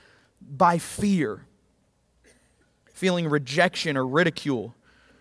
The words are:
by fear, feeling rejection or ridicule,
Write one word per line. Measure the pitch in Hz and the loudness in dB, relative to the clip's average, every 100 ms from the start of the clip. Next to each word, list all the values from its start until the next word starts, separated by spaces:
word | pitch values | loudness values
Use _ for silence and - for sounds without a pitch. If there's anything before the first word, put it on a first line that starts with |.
| _ _ _ _ | _ _ _ _
by | - 135 175 170 | -8 2 2 2
fear, | - - 202 190 113 95 - _ _ _ _ _ _ _ _ _ _ _ _ _ _ | -4 -4 0 0 0 -6 -16 _ _ _ _ _ _ _ _ _ _ _ _ _ _
feeling | - 185 175 160 | -2 0 0 0
rejection | 147 127 151 180 - 165 | 0 0 2 2 0 -4
or | 135 | -2
ridicule, | 131 147 165 - 143 123 110 - _ _ _ _ | 0 2 2 0 -4 -4 -6 -16 _ _ _ _